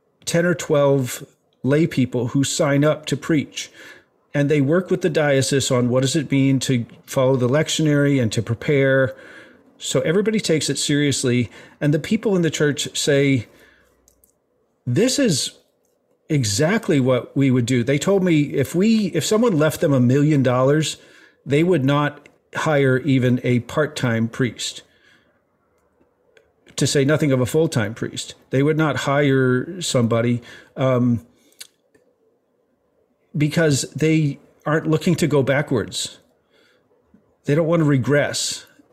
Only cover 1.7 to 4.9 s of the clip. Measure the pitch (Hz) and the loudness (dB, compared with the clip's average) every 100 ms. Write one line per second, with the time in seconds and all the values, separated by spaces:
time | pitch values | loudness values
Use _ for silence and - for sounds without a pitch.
1.7 | 151 160 - 123 123 120 143 127 - 151 | 0 0 0 -2 -2 -2 -2 -2 0 0
2.7 | 143 151 151 - 143 - 156 - - - | 2 2 0 -4 -6 -2 -2 -2 -10 -16
3.7 | - - - _ _ _ 143 143 151 135 | -18 -20 -20 _ _ _ -2 0 2 2
4.7 | 175 185 | 0 0